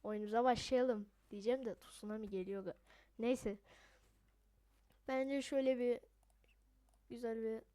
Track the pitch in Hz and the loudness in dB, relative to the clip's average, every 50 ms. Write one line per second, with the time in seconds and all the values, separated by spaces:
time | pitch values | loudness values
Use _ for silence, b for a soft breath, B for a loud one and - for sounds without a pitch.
0 | - 208 214 214 214 208 214 233 247 254 240 240 - - 262 247 254 254 233 208 | -4 -4 -4 -4 -2 2 2 6 6 6 4 4 2 2 4 4 4 4 2 -2
1 | 202 - _ _ _ _ 202 202 196 226 254 262 262 220 180 - - - - - | -4 -10 _ _ _ _ -12 -4 0 0 0 0 -2 -6 -6 -8 -12 -20 -16 -12
2 | - 208 214 220 220 196 190 190 185 190 196 196 190 190 - - b b b b | -8 -8 -6 -6 -6 -6 -4 -6 -4 -4 -6 -6 -6 -8 -12 -12 b b b b
3 | b b b - 226 240 262 233 - 214 196 - b b b b b b b b | b b b -2 0 0 0 0 -2 -6 -6 -6 b b b b b b b b
4 | b b b b b _ _ _ _ _ _ _ _ _ _ _ _ _ _ _ | b b b b b _ _ _ _ _ _ _ _ _ _ _ _ _ _ _
5 | _ - 262 262 269 269 277 277 254 - 285 269 269 262 262 240 247 240 240 - | _ -2 0 0 2 2 0 -2 -2 0 0 2 4 4 2 4 2 2 2 0
6 | - _ _ _ _ _ _ _ _ _ _ _ _ _ _ _ _ _ _ _ | -4 _ _ _ _ _ _ _ _ _ _ _ _ _ _ _ _ _ _ _
7 | _ _ 240 233 247 226 226 226 226 220 220 220 - _ | _ _ -10 -6 -4 -4 -4 -2 -2 -2 -4 -4 -8 _